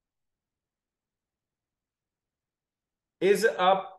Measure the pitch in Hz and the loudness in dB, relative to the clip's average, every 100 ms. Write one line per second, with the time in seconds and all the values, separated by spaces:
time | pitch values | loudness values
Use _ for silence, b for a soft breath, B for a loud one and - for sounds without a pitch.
0 | _ _ _ _ _ _ _ _ _ _ | _ _ _ _ _ _ _ _ _ _
1 | _ _ _ _ _ _ _ _ _ _ | _ _ _ _ _ _ _ _ _ _
2 | _ _ _ _ _ _ _ _ _ _ | _ _ _ _ _ _ _ _ _ _
3 | _ _ 185 202 214 - 185 196 - | _ _ 0 0 0 0 0 0 -2